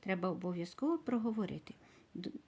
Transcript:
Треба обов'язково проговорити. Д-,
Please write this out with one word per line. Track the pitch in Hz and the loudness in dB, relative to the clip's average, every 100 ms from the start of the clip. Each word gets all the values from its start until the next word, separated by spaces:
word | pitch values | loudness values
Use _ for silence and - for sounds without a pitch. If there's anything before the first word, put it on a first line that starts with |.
Треба | 190 185 185 | 0 2 2
обов'язково | 170 180 175 170 - 294 330 | 0 -2 -2 -2 0 2 2
проговорити. | 262 240 226 214 185 156 - - - - - | 2 2 2 0 0 -2 -8 -18 -20 -20 -12
Д-, | 175 185 - | -8 -6 -8